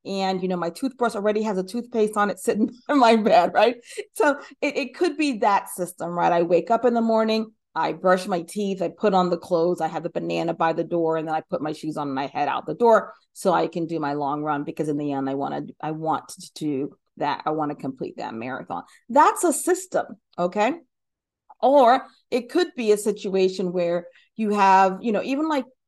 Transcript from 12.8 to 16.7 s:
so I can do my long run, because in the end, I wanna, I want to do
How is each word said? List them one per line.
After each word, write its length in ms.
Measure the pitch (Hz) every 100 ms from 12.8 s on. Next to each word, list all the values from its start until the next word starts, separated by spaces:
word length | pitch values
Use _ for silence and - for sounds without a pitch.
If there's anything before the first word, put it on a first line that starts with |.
| 233 220 - - _
so 200 | - 196
I 140 | 165 165
can 180 | 175 165
do 140 | 165
my 140 | 143
long 300 | 147 143 147
run, 220 | 151 143 151
because 240 | - 151
in 80 | 147
the 160 | 147
end, 160 | 139 135
I 60 | 135
wanna, 260 | 139 143 147 -
I 120 | 151
want 360 | 156 160 143 -
to 220 | - -
do 440 | - 151